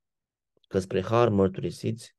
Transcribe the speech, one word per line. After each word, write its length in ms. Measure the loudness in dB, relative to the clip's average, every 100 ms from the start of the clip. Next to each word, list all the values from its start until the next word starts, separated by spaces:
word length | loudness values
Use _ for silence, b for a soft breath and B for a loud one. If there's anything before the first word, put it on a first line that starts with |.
| _ _ _ _ _ _ _
că 120 | -4
spre 220 | -2 -4
har 280 | 0 2 4
mărturisiți 840 | 4 2 0 -8 -6 -6 -8 -12